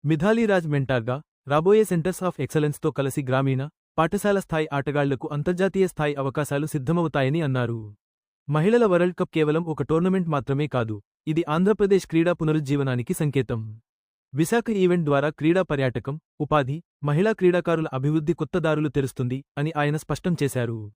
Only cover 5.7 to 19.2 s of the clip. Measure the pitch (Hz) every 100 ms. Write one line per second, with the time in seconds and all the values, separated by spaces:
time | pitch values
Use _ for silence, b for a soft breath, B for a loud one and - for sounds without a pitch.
5.7 | 190 185 - 151 143 135 127 143 143 151
6.7 | 151 127 170 165 143 131 156 151 131 120
7.7 | 117 107 104 _ _ _ _ - 151 170
8.7 | 240 226 175 180 175 185 165 151 151 170
9.7 | 151 139 160 180 190 170 147 120 139 147
10.7 | 131 113 104 _ _ - 156 165 156 190
11.7 | 214 202 196 - 160 165 175 160 156 139
12.7 | 143 135 123 120 185 151 139 113 117 110
13.7 | 110 _ _ _ _ _ 135 165 233 233
14.7 | 208 180 180 151 143 143 - 151 180 180
15.7 | 143 135 120 107 151 _ _ 147 151 131
16.7 | 151 - _ 143 147 208 220 180 175 175
17.7 | 165 160 131 139 156 151 175 151 185 160
18.7 | 151 151 143 135 -